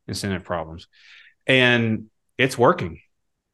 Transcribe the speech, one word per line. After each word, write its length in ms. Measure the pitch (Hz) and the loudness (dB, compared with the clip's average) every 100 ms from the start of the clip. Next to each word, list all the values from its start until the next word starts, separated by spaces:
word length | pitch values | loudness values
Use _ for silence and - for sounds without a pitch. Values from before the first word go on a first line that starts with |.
| - | -12
incentive 380 | 107 104 92 - | -8 -6 -6 -6
problems. 420 | 87 80 82 - _ - - - _ - | -8 -8 -14 -20 _ -20 -20 -20 _ 0
And 600 | 131 123 120 113 107 107 _ _ - | 4 4 2 0 -2 -6 _ _ -2
it's 200 | 131 127 | -2 2
working. 440 | 123 180 87 82 _ _ _ _ _ | 2 2 -4 -12 _ _ _ _ _